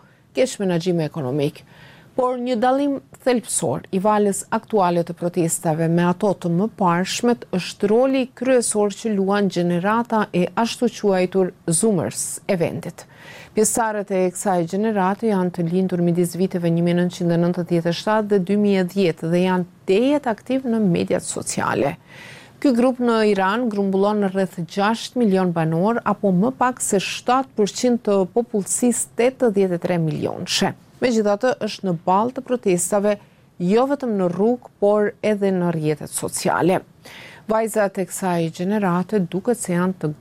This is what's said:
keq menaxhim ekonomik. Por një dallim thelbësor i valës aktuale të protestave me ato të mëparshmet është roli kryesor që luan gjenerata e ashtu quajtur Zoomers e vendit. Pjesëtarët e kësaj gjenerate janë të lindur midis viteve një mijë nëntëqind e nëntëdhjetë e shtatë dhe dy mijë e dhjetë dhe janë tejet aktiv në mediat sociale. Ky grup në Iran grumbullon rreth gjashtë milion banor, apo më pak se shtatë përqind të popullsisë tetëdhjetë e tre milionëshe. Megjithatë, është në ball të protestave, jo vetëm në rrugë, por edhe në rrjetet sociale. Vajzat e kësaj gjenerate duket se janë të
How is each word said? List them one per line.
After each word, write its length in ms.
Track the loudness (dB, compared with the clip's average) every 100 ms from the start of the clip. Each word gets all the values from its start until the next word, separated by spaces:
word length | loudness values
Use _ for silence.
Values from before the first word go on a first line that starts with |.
| -14 _ _
keq 240 | -2 -2 0
menaxhim 420 | -2 0 0 -2
ekonomik. 600 | -2 -6 -4 -2 -2 -4 -20 -20 -20 -20 -8
Por 260 | -2 -2 -2
një 200 | -4 0
dallim 380 | 2 2 0 -4 _
thelbësor 720 | -4 0 0 -2 -4 -2 -4 -4
i 100 | 0
valës 440 | 2 2 2 0 -4
aktuale 520 | -6 -2 2 2 2
të 120 | -2
protestave 720 | -4 -4 0 -2 0 -2 0 2
me 160 | 2
ato 280 | 2 2 0
të 160 | 0 -2
mëparshmet 960 | 0 -2 0 0 2 -2 -2 0 -2 -2
është 400 | -6 -6 -4 2
roli 360 | 2 4 0 -2
kryesor 640 | -4 2 2 2 0 0
që 200 | -2 -4
luan 320 | 0 0 2 0
gjenerata 760 | 0 0 0 0 0 0 -2 0
e 140 | 0 0
ashtu 380 | 0 -2 0 -2
quajtur 600 | 0 0 2 2 2 0 -2
Zoomers 640 | -4 0 2 2 -2 -6 -10 -10
e 180 | -4 -2
vendit. 460 | -2 -4 -10 -14 -20 -20 -20 -20 -6
Pjesëtarët 640 | 0 0 2 -2 -2 -2
e 80 | 0 0
kësaj 280 | 0 0 0
gjenerate 640 | 0 -2 0 0 0 0 0
janë 280 | 0 0
të 100 | -2 -2
lindur 360 | 0 0 2
midis 320 | 2 2 0
viteve 340 | 0 -2 0 0
një 120 | 2
mijë 120 | 2 2
nëntëqind 340 | 0 -2 0
e 40 | 2
nëntëdhjetë 520 | 2 0 0 0 0
e 60 | -2
shtatë 320 | 0 0 2
dhe 140 | 0
dy 160 | 2 2
mijë 240 | 2 2
e 20 | 0
dhjetë 400 | 2 0 0 0
dhe 100 | 2
janë 260 | 2 0 -4 -8 0
tejet 420 | 2 2 0 -2
aktiv 360 | -6 -4 -4 0
në 160 | 0
mediat 420 | 2 2 0 -2 -4
sociale. 680 | -8 -6 -4 -2 0 -2 -4 -18 -20 -20 -20 -20 -2
Ky 160 | 0
grup 260 | 4 2 2
në 160 | 0 2 2
Iran 340 | 2 2 0 -2
grumbullon 600 | -2 0 2 2 2 0
rreth 320 | 0 -2 -4
gjashtë 580 | -6 0 0 0 -4 0
milion 320 | 2 4 2
banor, 520 | 0 0 2 0 0
apo 260 | -2 0 2
më 220 | 2 2
pak 240 | 0 -2 -2
se 220 | -2 -2
shtatë 540 | -2 -6 0 0 0 -2
përqind 460 | -2 0 0 0
të 160 | 0 0 2
popullsisë 840 | -2 -2 -4 -4 0 0 0 -6 0
tetëdhjetë 640 | 0 2 0 2 0 0
e 40 |
tre 140 | -2 0
milionëshe. 720 | 0 -2 -6 -6 -6 -2 -2 -4 -18 -4
Megjithatë, 540 | 0 2 2 2 0 -2
është 220 | -6 -4 -4
në 80 | -2
ball 260 | 2 2 2
të 140 | -4
protestave, 720 | -6 -2 0 0 0 0 0 -2 -8 _ _ -4
jo 260 | 2 2 2
vetëm 260 | -2 -2
në 120 | 0 -2
rrugë, 420 | 2 0 0 -6 0
por 320 | 2 2 0 -2
edhe 300 | -2 0 0
në 200 | 0 0
rrjetet 400 | 0 -2 -4 -6
sociale. 720 | -8 -6 -4 -2 2 2 0 -4 _ -20 -20 -20 -18 -4
Vajzat 500 | -2 0 0 -2 -2
e 80 |
kësaj 460 | -6 -4 -2 0 -2
gjenerate 680 | -4 -2 0 0 0 0 -2
duket 380 | -2 -4 -2 -4
se 140 | -2
janë 240 | 0 0 -2
të 120 | -6 -4